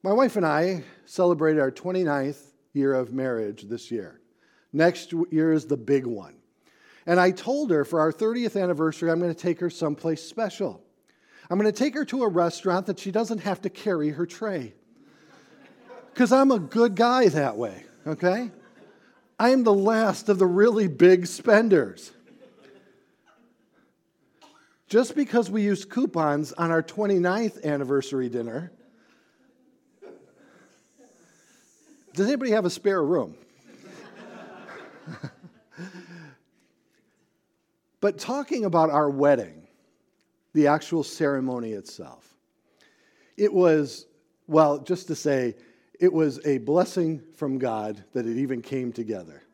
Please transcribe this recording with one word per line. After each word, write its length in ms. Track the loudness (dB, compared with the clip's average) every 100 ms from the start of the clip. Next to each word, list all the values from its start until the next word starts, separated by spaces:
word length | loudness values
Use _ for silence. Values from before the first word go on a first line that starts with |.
My 120 | 0
wife 220 | 2 2 2
and 100 | 0
I 380 | 2 0 -2 -8 -20 _
celebrated 560 | 0 2 4 2 2
our 100 | 0
twenty-ninth 800 | -2 -6 -2 0 0 -4 -8 -16 _ _
year 200 | -2 0
of 200 | 0 -2
marriage 500 | -4 -4 -4 -6 -8 -12
this 220 | -12 -8
year. 280 | -8 -8 -18 _ _ _ _ _
Next 400 | 2 2 0 -8 -4 -2
year 240 | 0 2
is 140 | 0 0
the 100 | -6
big 280 | 0 0 0
one. 300 | -8 -12 -20 _ _ _ _ _ _ 0
And 140 | 4
I 120 | 4
told 380 | 2 -4 -4 0
her 160 | 0 0
for 140 | 0
our 120 | 0
thirtieth 440 | 0 -2 -2 -4 -2
anniversary, 560 | -2 0 -2 -2 -2
I'm 80 | -2
gonna 160 | -2 -4
take 240 | -4 -4
her 100 | -6
someplace 540 | -4 -6 -4 -4 -6
special. 600 | -8 -6 -6 -4 -8 -8 _ _ _ _ _ -20 -6
I'm 100 | 0
gonna 120 | 0
take 220 | 0 -2
her 120 | -2 -6
to 180 | -2
a 40 | 0
restaurant 600 | 2 0 0 -2 -2 -2
that 100 | -8
she 140 | -4
doesn't 280 | -4 -2 -4
have 220 | -4 -6
to 80 | -6
carry 400 | -6 -4 -2 -2
her 160 | -4 -8
tray. 480 | -6 -8 -8 -10 -16 _ _ _ _ _ -20 _ _ -20 _ -20 -20 -20 0
'Cause 160 | 4
I'm 200 | 6 4
a 80 | 2
good 360 | -2 2 2 4
guy 320 | 2 4 4
that 280 | 4 -2 -2
way, 280 | -6 -8 -20 _ -10
okay? 460 | -2 0 0 -6 -12 -20 _ -20 _ _ _ _ _
I 100 | 4
am 140 | 4
the 100 | 4
last 560 | 4 4 2 2 0 0
of 80 | 2
the 80 | 4
really 420 | 6 4 4 0
big 380 | 6 8 8 4
spenders. 840 | -4 4 4 6 4 2 -8 -20 -20 _ -20 -20 _ -20 -20 _ _ _ _ _ _ _ _ _ _ _ _ _ _ _ _ -20 _ _ _ _
Just 280 | 2 2 -2
because 340 | 0 0 0
we 140 | 0
use 220 | 0 0 -2
coupons 680 | -2 -2 0 0 0 -4
on 160 | -4 0
our 140 | 0
twenty-ninth 840 | -2 -4 0 2 2 0 -4 -4 -4
anniversary 640 | -4 0 -2 -2 -4 -4
dinner, 420 | -4 -6 -8 -12 -18 _ _ _ _ _ _ _ _ _ _ _ _ -20 -20 _ _ _ _ _ _ _ _ -20 _ _ _ _ _ _ _ _ _ _
does 140 | -2 0
anybody 240 | 0 0
have 140 | 0 0
a 40 |
spare 340 | -2 -2 0
room? 320 | 0 0 -2 -10 _ _ _ -20 -20 -20 -20 -20 -20 -20 -20 -20 -20 -20 -20 -20 -18
<laughs> 220 | -16 -16 _ -20 _ _ -18 -18 -18 -20 -20 -20 -20 _ _ _ _ _ _ _ _ _ _ _ _ _ _ _ _
But 160 | -2 -2
talking 480 | -6 -6 -4 -4 0
about 240 | 2 2
our 200 | 2 0
wedding, 560 | 2 4 4 0 -14 -20 _ _ _ _ _ _ _ _
the 160 | 2 4
actual 360 | 2 0 -6 -6
ceremony 640 | -4 -2 -2 -4 -6 -8
itself, 640 | -10 -12 -18 -20 -20 _ _ _ _ _ _ _ _ _ _ _ 0
it 160 | 2
was, 540 | 4 4 4 0 -8 -20 _ _ _ 0
well, 340 | 4 4 2
just 280 | -4 -6 -4
to 80 | -4
say, 400 | 0 0 0 -4 _ _ _ 0
it 100 | 2
was 340 | 4 0 0 -2
a 120 | -2
blessing 680 | 0 0 0 0 -2 -4 -10
from 260 | _ -6 -4
God 440 | -4 -4 -6 -10 -8
that 140 | -6 -4
it 100 | -4
even 220 | -4 -6
came 300 | -8 -8 -6
together. 500 | -8 -8 -8 -10 -20 _